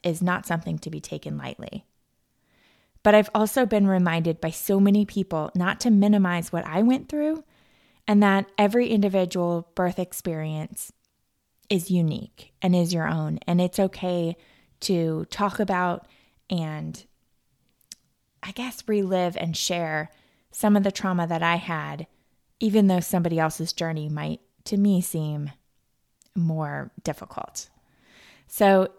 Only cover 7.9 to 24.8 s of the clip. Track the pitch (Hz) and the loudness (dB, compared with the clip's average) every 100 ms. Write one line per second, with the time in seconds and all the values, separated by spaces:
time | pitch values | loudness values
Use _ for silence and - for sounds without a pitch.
7.9 | _ - 208 202 196 190 - 202 240 240 | _ 2 4 4 2 -2 0 2 2 2
8.9 | 220 202 190 180 180 175 170 165 - 180 | 2 2 2 0 -2 -2 -2 -4 -2 -2
9.9 | 180 180 - 175 160 156 156 156 - - | -2 -6 -8 -8 -6 -6 -8 -10 -12 -16
10.9 | _ _ _ _ _ _ _ - 190 175 | _ _ _ _ _ _ _ -2 -2 0
11.9 | 180 160 147 - - - _ 185 180 170 | 0 0 -2 -10 -18 -20 _ 2 2 2
12.9 | 170 156 160 156 156 - 175 180 - 190 | 0 -2 -2 -4 -4 0 0 2 0 -2
13.9 | - 185 175 165 170 _ _ _ _ - | -2 -4 -2 -2 -6 _ _ _ _ -2
14.9 | 175 160 160 - - 202 - 196 185 180 | 0 0 -4 -6 -4 -2 0 -2 0 0
15.9 | 175 - _ _ _ - 175 156 151 156 | -4 -10 _ _ _ -6 -4 -4 -8 -10
16.9 | - - _ _ _ _ _ _ _ _ | -12 -18 _ _ _ _ _ _ _ _
17.9 | - _ _ _ _ 185 214 254 - - | -20 _ _ _ _ -14 -10 -10 -10 -2
18.9 | 208 190 185 180 175 165 156 - 175 160 | -2 0 0 0 -2 -6 -4 -4 -4 -2
19.9 | 156 156 _ _ _ _ - 214 202 196 | -4 -6 _ _ _ _ -2 4 4 2
20.9 | - 196 180 165 165 170 175 180 160 147 | -2 -2 -2 -2 -2 0 -2 -4 -8 -8
21.9 | 147 - _ _ _ _ - 220 214 196 | -12 -16 _ _ _ _ -4 2 4 4
22.9 | 180 - 180 170 165 160 - 165 - 165 | 4 0 -2 0 0 -2 -4 -8 -6 -6
23.9 | 156 151 151 151 156 _ _ - 202 | -6 -6 -6 -6 -8 _ _ -2 2